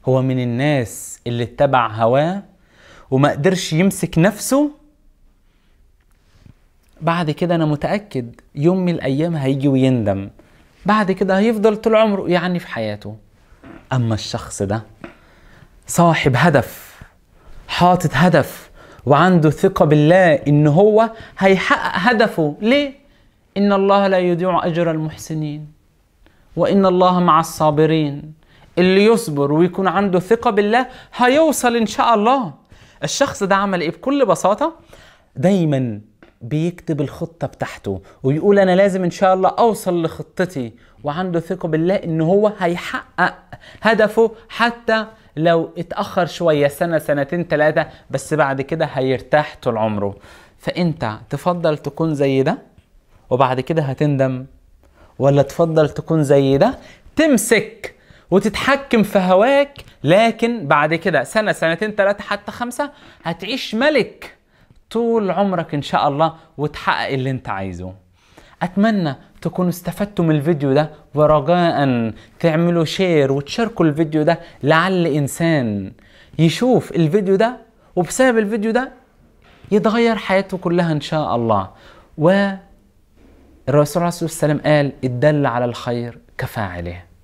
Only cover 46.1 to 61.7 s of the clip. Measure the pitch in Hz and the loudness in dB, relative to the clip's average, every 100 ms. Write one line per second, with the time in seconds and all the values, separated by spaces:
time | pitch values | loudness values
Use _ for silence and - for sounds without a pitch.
46.1 | - 156 - 170 151 143 139 170 160 - | -2 -4 -2 0 2 0 0 -2 -2 -2
47.1 | 143 139 175 165 151 151 151 151 - _ | -2 -2 -4 -2 0 2 0 -4 -12 _
48.1 | - - 151 143 135 135 160 151 143 131 | -10 -4 0 0 -2 -6 -4 -4 -2 -2
49.1 | 127 - 151 147 - 127 113 110 104 101 | -4 0 -2 -2 -6 -4 -2 -2 -2 -6
50.1 | 98 - - - _ - - 175 147 113 | -8 -20 -20 -20 _ -8 -2 -4 -2 -8
51.1 | 110 - 143 180 180 165 151 147 - 165 | -8 -10 -6 -4 -2 -2 -2 -8 -4 -4
52.1 | 143 139 135 135 254 - _ _ _ _ | 0 0 2 0 -2 -10 _ _ _ _
53.1 | _ _ 123 131 127 131 160 139 131 151 | _ _ 0 2 0 -2 -2 -2 -2 -2
54.1 | 135 135 127 135 _ _ _ _ _ - | 0 -2 -2 -12 _ _ _ _ _ -20
55.1 | - 135 143 135 - 165 160 147 - - | 0 2 4 2 0 0 2 0 -2 -2
56.1 | 160 139 139 135 139 214 269 - - - | 0 4 4 4 2 2 0 -16 -20 -8
57.1 | - 311 240 - 220 - - - _ _ | 0 2 2 2 0 0 -14 -18 _ _
58.1 | _ _ 185 208 - - 277 277 233 202 | _ _ 0 0 -2 0 -2 0 0 2
59.1 | 202 180 185 233 277 277 - - _ 135 | 0 2 4 4 2 0 -8 -20 _ 2
60.1 | 185 226 220 233 240 143 151 156 160 196 | 4 2 0 -4 -4 0 2 2 -2 0
61.1 | 147 120 220 208 156 165 | -2 0 -2 -2 -2 -2